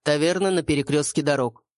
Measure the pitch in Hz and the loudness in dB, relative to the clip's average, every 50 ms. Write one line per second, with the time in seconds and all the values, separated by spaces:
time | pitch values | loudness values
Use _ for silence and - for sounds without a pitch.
0 | - 151 147 147 156 170 180 185 196 190 185 175 151 - 147 139 135 - 143 147 | -2 0 0 2 2 0 0 0 0 0 0 0 0 0 0 -2 0 0 0 0
1 | 143 - - 165 147 147 143 135 127 117 - - _ _ _ | 0 0 -2 -2 0 0 0 0 0 -2 -4 -8 _ _ _